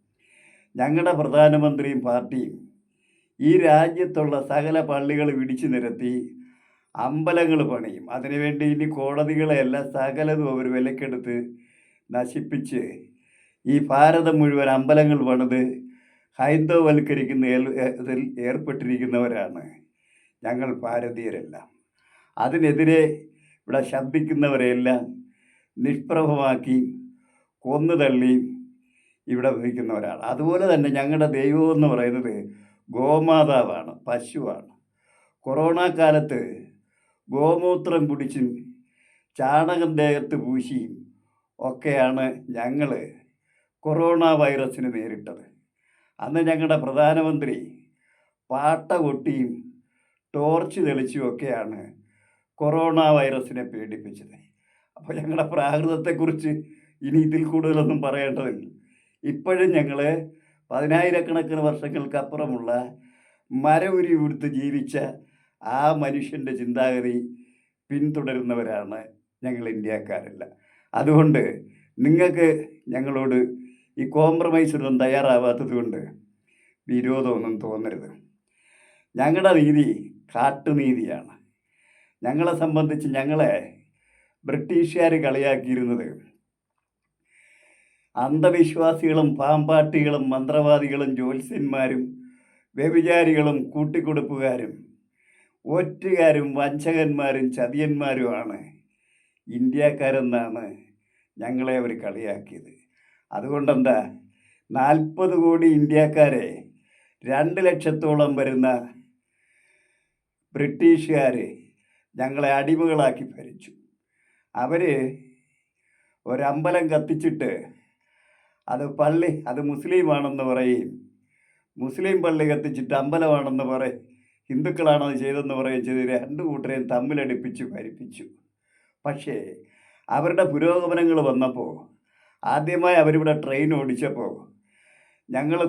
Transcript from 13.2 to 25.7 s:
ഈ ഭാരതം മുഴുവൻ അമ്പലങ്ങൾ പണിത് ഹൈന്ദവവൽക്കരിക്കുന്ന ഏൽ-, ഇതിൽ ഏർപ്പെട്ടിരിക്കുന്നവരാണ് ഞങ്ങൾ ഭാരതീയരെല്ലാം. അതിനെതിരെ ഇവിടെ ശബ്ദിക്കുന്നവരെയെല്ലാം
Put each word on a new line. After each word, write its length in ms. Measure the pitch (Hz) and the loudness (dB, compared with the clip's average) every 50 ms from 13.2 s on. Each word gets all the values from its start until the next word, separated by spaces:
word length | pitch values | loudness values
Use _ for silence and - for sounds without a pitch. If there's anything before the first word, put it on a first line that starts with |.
| _ _ _ _ _ _ _ _ - - | _ _ _ _ _ _ _ _ -2 0
ഈ 120 | 143 143 | 2 2
ഭാരതം 600 | 147 143 135 135 147 156 160 165 165 160 160 151 | 2 2 4 6 6 6 6 6 4 4 4 4
മുഴുവൻ 300 | 147 147 143 143 139 135 | 4 4 4 2 2 2
അമ്പലങ്ങൾ 480 | 131 131 131 139 151 151 151 151 151 143 | 2 2 4 4 6 6 6 6 4 2
പണിത് 640 | 127 127 127 127 127 123 127 127 127 127 127 - - - - _ _ _ _ _ _ _ _ - | 2 2 2 2 2 2 2 0 0 0 -2 -8 -12 -18 -20 _ _ _ _ _ _ _ _ -2
ഹൈന്ദവവൽക്കരിക്കുന്ന 1080 | 131 143 151 156 156 156 175 170 165 151 151 147 147 147 143 139 131 123 139 131 131 | 0 2 2 2 2 4 4 4 6 6 6 4 4 2 0 -2 -2 -2 0 0 2
ഏൽ-, 240 | 127 127 127 131 135 | 2 2 2 0 0
ഇതിൽ 680 | 127 131 127 131 123 123 123 131 131 127 135 127 - 123 | -2 -2 -2 -2 -4 -4 -6 -6 -4 -4 -4 -6 -6 -6
ഏർപ്പെട്ടിരിക്കുന്നവരാണ് 1300 | 120 123 131 147 151 147 135 - - 123 127 123 127 123 123 120 123 120 117 107 98 90 90 85 78 76 - - _ _ _ _ _ _ _ _ _ _ _ _ - | -4 -4 -4 -4 -6 -6 -8 -6 -4 -4 -4 -2 -2 -2 -2 0 0 -2 -2 -4 -6 -8 -8 -14 -16 -18 -20 -20 _ _ _ _ _ _ _ _ _ _ _ _ -8
ഞങ്ങൾ 300 | 113 123 123 131 127 123 | -6 -6 -4 -4 -6 -6
ഭാരതീയരെല്ലാം. 920 | - - 113 120 120 117 120 117 113 117 110 98 87 - - 80 - - - _ _ _ _ _ _ _ _ _ _ _ _ - - | -6 -6 -4 -4 -4 -4 -6 -8 -8 -8 -8 -8 -10 -10 -14 -18 -20 -20 -20 _ _ _ _ _ _ _ _ _ _ _ _ -6 -4
അതിനെതിരെ 880 | 113 131 147 170 160 151 143 147 160 156 160 160 156 156 151 - - - _ _ _ _ | -2 -2 0 2 2 2 4 4 4 4 6 4 4 2 0 -4 -12 -18 _ _ _ _
ഇവിടെ 320 | _ _ _ - 123 135 127 | _ _ _ -4 -2 -2 -2
ശബ്ദിക്കുന്നവരെയെല്ലാം 1400 | 127 135 135 131 131 131 156 151 156 156 147 147 143 139 127 127 123 123 123 123 127 127 123 120 - - - - - _ _ _ _ _ _ _ _ | -2 -4 -6 -4 -2 -2 -2 -2 0 0 2 2 2 2 2 2 2 2 2 2 0 0 0 -2 -6 -12 -16 -20 -20 _ _ _ _ _ _ _ _